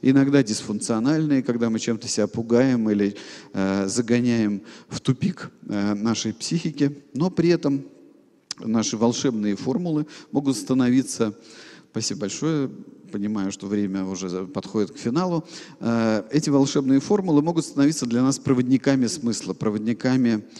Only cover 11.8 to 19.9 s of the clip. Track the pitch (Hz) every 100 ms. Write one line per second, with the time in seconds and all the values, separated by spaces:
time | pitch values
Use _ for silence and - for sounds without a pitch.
11.8 | - 110 - 98 98 - 156 156 135 -
12.8 | - - - 104 104 107 95 98 98 104
13.8 | 101 95 95 92 92 90 92 98 - 110
14.8 | 98 - 120 143 185 165 - - - -
15.8 | 113 117 113 107 - 147 - 139 135 147
16.8 | 135 135 - 208 185 147 156 170 - 143
17.8 | 139 160 120 117 131 135 - 127 123 131
18.8 | 139 135 117 - 120 107 - - 110 104
19.8 | 110